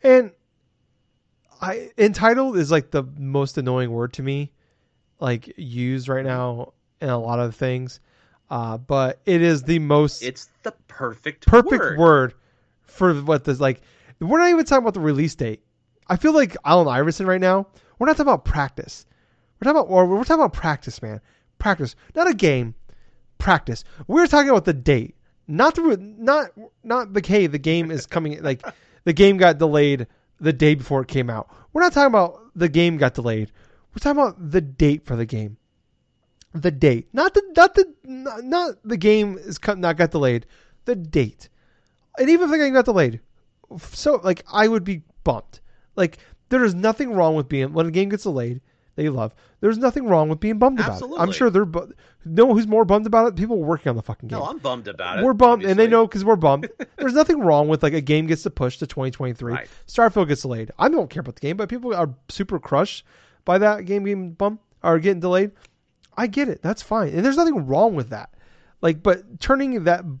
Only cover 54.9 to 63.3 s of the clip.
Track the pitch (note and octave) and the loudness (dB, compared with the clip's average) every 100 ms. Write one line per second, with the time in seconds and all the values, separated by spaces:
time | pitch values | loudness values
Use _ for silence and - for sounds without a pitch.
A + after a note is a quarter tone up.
54.9 | - F#2 - B3 G#3+ A#3+ A#3+ F#3+ F#3+ A3+ | -10 -8 0 0 4 4 4 0 2 4
55.9 | A3+ A3+ G#3 G3+ G#3 D#3+ C#3 A3+ - C4+ | 4 2 -2 0 2 2 0 -4 -14 -16
56.9 | - C#4 C4 D4+ D#4 F#3+ D3 D3+ D#3 D#3 | -8 -2 0 2 2 2 2 2 0 0
57.9 | D#3 C#3 D3+ D#3+ D#3+ - - B2+ - C#3 | -2 0 0 0 -4 -6 -6 -6 -6 -12
58.9 | - C3 B2 B2+ A#2 - C#2+ - - - | -8 -8 -8 -10 -8 -8 -8 -10 -20 -8
59.9 | - A#3 G#3 E3 C#3+ C3+ A#2 A2 - A#3+ | 2 2 4 0 -2 -4 -10 -10 0 0
60.9 | D#4+ D#3+ D#3 A#2+ A#2 C#3+ F#3+ G#3 A#3+ B3 | 2 -2 -8 -10 -8 -8 -6 -6 -8 -6
61.9 | F#3+ D#3+ B2+ _ - G3 F3+ - C#3 G3 | -2 -2 -4 _ -10 -8 -8 -2 -2 -2
62.9 | - _ _ _ | -4 _ _ _